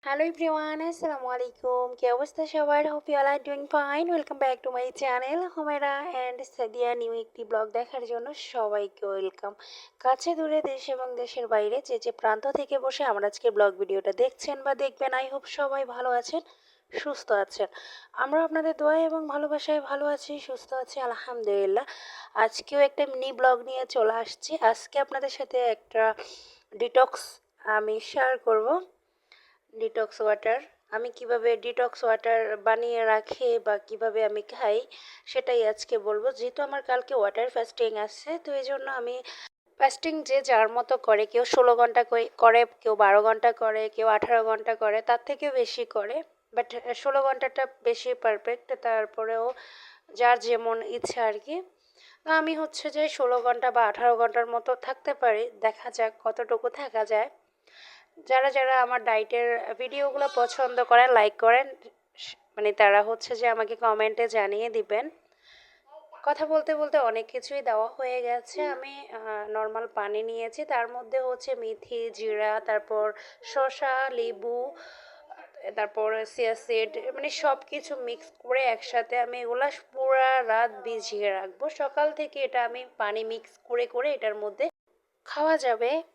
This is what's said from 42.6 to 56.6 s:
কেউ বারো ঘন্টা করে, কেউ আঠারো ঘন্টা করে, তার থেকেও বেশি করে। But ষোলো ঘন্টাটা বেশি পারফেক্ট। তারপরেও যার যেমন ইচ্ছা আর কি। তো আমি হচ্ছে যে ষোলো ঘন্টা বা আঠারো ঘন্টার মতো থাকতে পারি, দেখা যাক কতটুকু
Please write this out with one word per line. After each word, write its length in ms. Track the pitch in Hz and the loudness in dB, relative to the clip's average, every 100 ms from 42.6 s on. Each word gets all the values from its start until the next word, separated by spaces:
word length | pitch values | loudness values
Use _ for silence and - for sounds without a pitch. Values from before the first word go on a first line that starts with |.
| 240 - | 4 0
কেউ 140 | 226 214 | -2 6
বারো 280 | 208 202 214 | 8 8 6
ঘন্টা 240 | 220 240 | 4 2
করে, 380 | 226 220 220 220 214 | 2 -2 0 -4 0
কেউ 120 | 220 | 2
আঠারো 360 | 214 220 233 | 4 4 2
ঘন্টা 320 | 220 220 220 220 | 4 0 -2 0
করে, 260 | 214 214 | 0 0
তার 180 | 220 240 - | 2 0 0
থেকেও 260 | 285 294 | -4 -2
বেশি 340 | 262 233 - 233 | 0 -2 -2 -4
করে। 380 | 220 208 269 320 _ _ 226 | -4 -4 -6 -8 _ _ -4
But 380 | 240 240 240 | -4 -6 -8
ষোলো 280 | 240 277 277 269 | -4 0 2 2
ঘন্টাটা 360 | 254 262 262 262 - | 0 -2 -2 -4 -2
বেশি 300 | - 233 254 | -2 -2 -4
পারফেক্ট। 540 | 247 233 214 233 240 - 254 233 | -2 0 0 -4 -6 -6 -6 -2
তারপরেও 680 | 220 214 - 220 226 233 254 - - - - _ 196 | -2 -2 -4 -4 -2 -4 -6 -14 -20 -20 -20 _ 2
যার 200 | 240 240 | 4 4
যেমন 440 | 233 233 233 226 226 240 | 2 0 0 -4 -4 -8
ইচ্ছা 300 | - - 226 | -6 -2 -2
আর 80 | 214 240 | -2 -6
কি। 160 | 330 370 _ _ _ - _ | -8 -8 _ _ _ -20 _
তো 60 | 311 320 | 0 2
আমি 140 | 311 311 | 2 -2
হচ্ছে 280 | 311 - 302 302 | -6 -6 -6 -2
যে 140 | 302 - | -2 0
ষোলো 240 | 254 247 240 | 2 2 2
ঘন্টা 260 | 240 254 | 2 2
বা 100 | 240 220 | 4 2
আঠারো 220 | 208 240 226 | 4 2 4
ঘন্টার 260 | 233 233 233 233 | 2 2 0 -2
মতো 200 | 233 254 | -2 -4
থাকতে 360 | - 262 - 285 | -4 -8 -6 0
পারি, 220 | 247 214 240 226 220 | 2 2 -2 -2 -2
দেখা 260 | 214 247 - | -2 -12 -2
যাক 160 | 220 220 | -2 -2
কতটুকু 460 | 226 220 233 233 | -6 -4 -2 -2